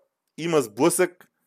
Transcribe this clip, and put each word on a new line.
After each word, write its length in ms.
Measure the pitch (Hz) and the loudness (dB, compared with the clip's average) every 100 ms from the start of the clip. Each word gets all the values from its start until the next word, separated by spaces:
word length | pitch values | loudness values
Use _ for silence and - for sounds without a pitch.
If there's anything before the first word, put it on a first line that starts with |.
| _ _ _ - | _ _ _ -12
има 240 | 165 156 | -2 0
сблъсък, 680 | 117 104 165 - 180 - _ _ | 0 0 0 2 -2 -4 _ _